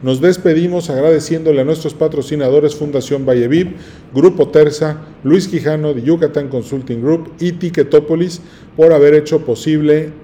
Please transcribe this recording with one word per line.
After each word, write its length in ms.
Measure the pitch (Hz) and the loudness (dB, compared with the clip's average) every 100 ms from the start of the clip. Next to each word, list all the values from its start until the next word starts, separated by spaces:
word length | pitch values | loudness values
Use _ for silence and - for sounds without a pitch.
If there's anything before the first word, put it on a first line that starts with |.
Nos 160 | 131 131 | -2 0
despedimos 680 | 170 180 185 160 175 175 170 | 2 2 2 2 0 -4 -4
agradeciéndole 720 | 131 151 160 151 160 160 143 | -2 2 2 0 -4 0 0
a 20 | |
nuestros 300 | 131 160 160 | 0 -2 -4
patrocinadores 800 | - 156 151 135 151 135 143 147 147 | -4 -2 -2 -6 -4 2 2 2 -2
Fundación 500 | 147 139 123 139 131 | -6 -4 -4 -4 0
Valle 220 | 123 120 | 0 2
Viv, 260 | 156 180 - - - - | 0 -2 -8 -18 -20 -8
Grupo 340 | 131 170 175 147 | 2 2 4 0
Terza, 500 | 156 151 139 156 151 - - | 4 2 2 -6 -6 -12 -10
Luis 240 | 135 180 190 | 0 0 0
Quijano 460 | 170 139 156 151 | -4 -4 -2 -2
de 80 | 135 | -4
Yucatán 440 | 120 170 156 151 139 | -2 0 0 -2 -4
Consulting 540 | 131 113 139 131 117 | -8 -6 -10 -8 -6
Group 300 | 123 165 160 - | -2 -2 -4 -6
y 100 | 175 | -6
Ticketopolis 880 | 170 175 160 139 151 151 165 180 170 - - - - | -4 -6 -2 2 2 2 -2 -2 -6 -18 -20 -20 2
por 160 | 160 | 4
haber 220 | 160 143 | 6 6
hecho 300 | 151 147 - | 4 2 -4
posible 680 | - 117 - 156 151 151 156 151 | -2 -6 -2 -2 2 0 0 -12